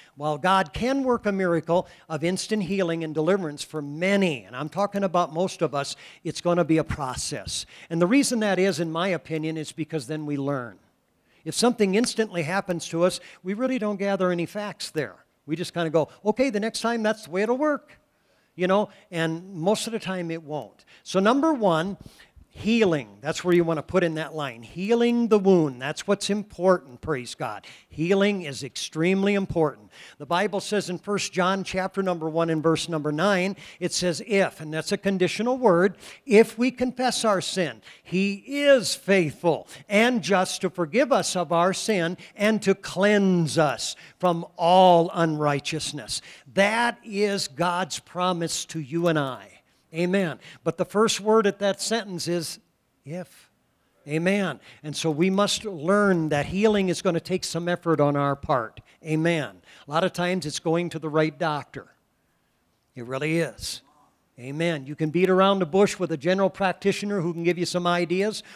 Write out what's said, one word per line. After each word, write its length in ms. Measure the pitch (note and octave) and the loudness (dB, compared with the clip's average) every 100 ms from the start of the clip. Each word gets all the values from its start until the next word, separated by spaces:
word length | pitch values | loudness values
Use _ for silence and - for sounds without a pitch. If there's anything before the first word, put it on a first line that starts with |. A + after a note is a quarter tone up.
| - | -20
While 240 | - D3+ D3 | -6 -4 0
God 340 | F#3 F#3+ F#3+ | 2 2 2
can 300 | - A#3+ C#4 | -2 -2 0
work 240 | C4 A#3+ G#3 | 0 0 0
a 60 | |
miracle 560 | G3 F#3 E3+ D3+ F3 - - - | 0 0 0 0 0 -2 -10 -10
of 140 | D#3 | -4
instant 400 | E3 F#3 - A3 | -2 -4 -2 -4
healing 400 | F3 G3 E3+ E3 | -2 -2 -2 -2
and 100 | D#3+ | -4
deliverance 520 | D3+ D#3 G3+ E3 D3 | -2 0 0 -2 -8
for 180 | - D#3 | -10 -10
many, 600 | C#3+ D3+ F#3 G3+ F#3 C3 | -8 -4 0 2 2 -2
and 100 | F#2+ | -8
I'm 140 | B2 D3+ | -10 -8
talking 340 | F3+ G3+ G3+ | -4 -4 -2
about 300 | G3 F3 D#3+ | 0 0 0
most 280 | D#3+ F#3 - | -2 -4 -2
of 140 | D#3 | -2
us, 220 | C#3 C#3 - - - | -2 -6 -10 -16 -12
it's 180 | E3 - | -10 -4
gonna 220 | F3 F3 | 0 2
be 160 | D#3 D#3+ | 2 2
a 60 | |
process. 840 | D3 - C3 B2 - C3 F#2+ - - - - | 0 -6 -6 -6 -8 -8 -8 -10 -10 -16 -6
And 120 | E3 | 0
the 60 | F3 | 4
reason 320 | C#4 C4+ A#3+ | 4 2 0
that 220 | G#3+ F3+ | 2 2
is, 180 | G3 D3+ | 2 0
in 140 | E3+ | -4
my 160 | D#3+ F#3+ | -2 -2
opinion, 480 | E3 - D#3+ D#3 D#3+ | -4 -4 -6 -4 -6
is 160 | D3 | -8
because 340 | - D3+ D#3+ A#2 | -8 -6 -6 -6
then 200 | D#3 D3+ | -8 -4
we 100 | C#3+ | -4
learn. 420 | C#3 C#3 A#2 F2+ _ _ _ _ _ _ | -2 -4 -6 -14 _ _ _ _ _ _
If 120 | D#3+ - | -8 0
something 400 | A#3+ - G3 G3 | 0 2 2 2
instantly 480 | - - G#3+ F3 | 0 -2 -4 -4
happens 420 | D3 G3 F#3+ E3+ - | -4 -4 -4 -6 -4
to 120 | E3 | 0
us, 160 | F3+ F3+ - - | 0 0 -10 -14
we 120 | F3+ | -8
really 260 | G3+ C4 B3+ | -4 -2 -2
don't 160 | G#3 G3+ | -4 -2
gather 340 | G3 G3 F#3 | -2 0 0
any 160 | F3 E3 | 0 -4
facts 420 | G#3 G#3 - - | -6 -10 -10 -8
there. 340 | D#3 A#2+ F2+ _ _ - | -6 -6 -8 _ _ -8
We 100 | D#3+ | -6
just 180 | F3 | -6
kinda 160 | F3 E3 | -4 0
go, 200 | D#3 C#3+ - | 2 0 -2
"Okay, 240 | G#3 G#3+ C4+ | -2 0 0
the 120 | G3+ | 0
next 200 | A3 - | -4 -2
time 220 | A3+ A#3 | -2 0
that's 220 | G#3+ G#3+ | 0 -2
the 80 | - | -4
way 100 | F3+ | -2
it'll 160 | G#3+ B3+ | 0 0
work." 380 | D4+ C#4+ - - _ _ _ _ _ - | 0 -2 -6 -20 _ _ _ _ _ -4
You 100 | F3+ | 2
know, 240 | G3 G#3 - _ | 2 0 -8 _
and 440 | E3+ D#3+ E3 F#3 | -4 -2 -4 -10
most 320 | F#3+ E3+ G#3+ A#3 | -2 0 0 -2
of 80 | |
the 40 | A3 | -6
time 320 | F#3 F#3 E3+ | -6 -6 -6
it 120 | E3 | -8
won't. 420 | D3 D3+ G#2 _ _ - | -8 -10 -10 _ _ -20
So 160 | - F#3 | -2 2
number 360 | G3+ C4+ D#4+ | 4 4 4
one, 420 | C#4 G3+ D#3+ F#3 F#3+ - - - - - | 2 2 2 0 -6 -14 -20 -20 -20 -20
healing. 640 | - G3 A#3 G3+ D#3 A2 G2+ | -6 0 4 4 2 -2 -8
That's 240 | C#3 D#3+ | -8 -4
where 100 | F3 | 2
you 80 | F3 | 4
wanna 200 | E3 D#3+ | 2 -2
put 200 | - F#3 | -2 0
in 120 | F3 | 0
that 200 | D#3 D#3 | 0 -6
line. 300 | D#3 C#3 A#2 | -6 -8 -8
Healing 640 | A#2 E3 G3 A#3 A#3 A#3+ A#3 | -14 -8 0 2 4 2 4
the 100 | G#3 | 4
wound. 420 | F#3+ F3+ D3+ B2 | 6 6 4 -2
That's 280 | C3+ - - | -6 -6 -2
what's 200 | G3+ - | -2 0
important, 680 | G#3 G3+ - F#3 F3+ C#3 B2 | -4 -6 0 2 2 0 -12
praise 360 | D#3 C#3 A#2+ - | -6 -6 -6 -8
God. 280 | B2+ G#2 - - _ | -8 -8 -14 -20 _
Healing 540 | - E3 G3 G3+ G3 | -4 0 2 2 0
is 220 | D#3 B2 | -6 -10
extremely 720 | B2+ - - D#3 E3+ F#3+ G3 | -10 -10 -8 0 2 2 2
important. 540 | G3+ F#3+ E3+ D3+ G#2+ G#2 - - - | 0 0 2 0 0 -14 -20 -20 -16
The 80 | D3 | -2
Bible 340 | F3 G3+ G3 | 0 0 -4
says 300 | - G#3 F3+ | -4 -4 -4
in 80 | F3 | -6
First 340 | - G3+ - | -4 -4 -2
John 300 | F#3 F3+ F#3+ | 0 0 0
chapter 400 | F3+ F#3 F#3+ - | -4 -4 -4 -2
number 260 | F#3+ F3 D#3+ | -2 -2 -2
one 220 | D#3+ E3 | 0 0
and 100 | D#3+ | 2
verse 280 | D#3+ D#3 - | 2 2 0
number 240 | D#3+ D3 | -4 -2
nine, 420 | D3+ G3 F#3+ F#3 G3 - - | 0 2 2 0 -4 -14 -6
it 140 | F3 | -4
says, 280 | - F3+ C#3+ - | -2 -2 -4 -2
"If," 340 | G3 E3 - | 0 0 -2
and 140 | D#3 | -8
that's 160 | D#3+ - | -8 -4
a 80 | G3+ | -4
conditional 600 | G3 F#3+ F3 - A#3 B3+ | -2 0 0 0 -2 2
word, 380 | A#3+ E3+ G3 - - - - | 4 6 4 -2 -14 -16 4
"if 320 | G#3+ A3 - | 6 6 2
we 140 | B3 | -2
confess 520 | A#3+ C#4 - B3+ - | 0 -4 -2 -2 0
our 160 | A3+ F#3+ | 0 0
sin, 420 | - F#3+ D#3 A2 - - | 0 -2 -2 -6 -18 -20
he 400 | - F3+ G3+ G3 - | -4 -2 0 -2 -6
is 500 | C#4+ C#4+ C4+ E3 - | 0 4 4 4 -4
faithful 720 | - G3 D#3+ - F3 B2+ - - - | 2 2 2 0 0 0 -4 -20 -2
and 320 | G#3 A#3 B3 | 2 2 2
just 400 | D3 F#3+ F#3 - | 0 0 0 -2
to 80 | F3+ | -4
forgive 420 | - D#3+ G3+ C#4+ | -4 -2 0 2
us 240 | A#3+ F3 F#3 | 2 0 -4
of 160 | F3 | 0
our 200 | E3+ F3+ | 2 2
sin 460 | F3+ - G3+ E3 D#3+ - | 0 -2 0 -2 -4 -12
and 260 | - G#3 G#3+ | -2 0 2
to 120 | G3 | 2
cleanse 840 | G3 - F3+ G3+ G#3 G3 F3+ D#3 B2 | 0 -2 0 4 4 4 4 2 2
us 360 | D3+ A#2 - - - _ | 2 0 -6 -10 -16 _
from 260 | F3+ E3+ E3+ - | 0 0 -6 -2
all 520 | E3+ F#3 F#3 E3+ E3+ | 4 8 10 8 6
unrighteousness." 1080 | F3 E3 D3+ D3 C#3+ - D#3 - D3 G#2+ - - - - | 2 0 2 0 0 -2 -6 -8 -10 -8 -10 -10 -20 -4
That 460 | B2 G3 A3+ A#3+ A#3 | 2 2 2 0 -2
is 420 | A3+ G3+ G#3 G3 - | -8 -2 0 0 -4
God's 540 | C3 F3 F3 F#3 - | -2 -2 -2 -4 -8
promise 640 | - F3 F3+ F3 E3 - - | -10 -2 -2 0 -4 -6 -8
to 140 | D#3+ | -10
you 260 | C3 E3 E3+ | -6 0 2
and 100 | D#3 | 2
I. 300 | C3+ A#2 G2 - _ _ _ | 0 -6 -14 -20 _ _ _
Amen. 460 | D#3+ F3+ G3 F3 B2 - - | -4 0 0 -2 -6 -14 -8
But 160 | E3 - | -6 -4
the 60 | |
first 360 | F3+ G3 A3 - | -2 0 0 0
word 280 | G#3 A3 G3+ | 2 4 4
at 100 | G3 | 0
that 220 | G3+ F#3+ | -2 -2
sentence 480 | - A3+ G#3 F3 D#3+ | -2 -4 -4 -6 -4
is 320 | F3 D#3 - _ _ _ _ | -4 -4 -10 _ _ _ _
if. 460 | C3+ F3 F3 - _ _ _ _ _ _ D3 | -14 -14 -14 -20 _ _ _ _ _ _ -6
Amen. 540 | D#3 F3 G3+ F#3 B2+ - - | -2 0 0 -2 -4 -12 -16
And 100 | D3+ | -10
so 160 | C#3+ E3 | -4 -2
we 200 | D3 F#3 | 2 2
must 340 | F#3+ G3+ - | 4 2 0
learn 640 | A3 E3+ D#3+ G3+ G3+ F3 D#3 | -6 -6 0 4 4 4 2
that 180 | D3 C#3+ | 0 -2
healing 440 | F#3 A3 G#3 F#3+ | 2 2 4 2
is 120 | E3 | 0
gonna 160 | F#3+ E3 | 0 -2
take 240 | - F#3 | -2 -4
some 260 | - E3 E3+ | -4 -6 -4
effort 300 | F3 E3+ D3+ | -2 0 2
on 160 | C#3+ | 4
our 220 | C#3+ C#3+ C#3 | 2 0 -2
part. 440 | - B2+ A2 - - _ | 0 -2 -2 -10 -20 _
Amen. 580 | D#3+ D#3 E3 E3 A#2+ F#2 - - - | -4 0 2 0 -2 -10 -20 -20 -6
A 20 | |
lot 140 | D#3 | -2
of 80 | F3+ | -2
times 340 | F3 F3 F#3 D#3 | 0 -2 -2 -4
it's 140 | - | -4
going 300 | E3+ E3+ F3 | 0 0 -2
to 100 | E3 | -6
the 80 | D#3+ | -2
right 280 | D3+ D#3 C#3+ | 0 0 0
doctor. 520 | E3 D3 B2+ C3 - _ _ _ _ _ _ _ _ _ _ | -4 -4 -8 -16 -18 _ _ _ _ _ _ _ _ _ _
It 100 | - | -16
really 340 | A#2+ C3+ D#3 E3 | -8 -4 0 0
is. 440 | D3+ - - - - _ _ _ _ - | -2 -6 -12 -12 -16 _ _ _ _ -16
Amen. 480 | B2+ D3 E3+ D#3 C3+ | -10 -2 -2 -2 -6
You 100 | D3 | -4
can 140 | D#3 | -2
beat 180 | E3 F#3 | 2 4
around 300 | F#3 G3 G3 | 4 4 4
the 80 | E3 | 2
bush 320 | F#3 G3+ - | 4 4 2
with 120 | E3+ | -4
a 40 | D#3+ | -2
general 320 | D#3 F#3+ F#3+ | 0 2 0
practitioner 720 | - G3 - G3+ F#3 G3+ G3+ | 0 -2 0 -2 -2 -2 -2
who 140 | E3 | -2
can 80 | E3 | -2
give 160 | E3 F3 | 0 0
you 80 | E3 | -2
some 200 | F3 F3 | -2 0
ideas, 560 | F3 E3+ F3+ G#3 - - | 0 0 0 -2 -4 -12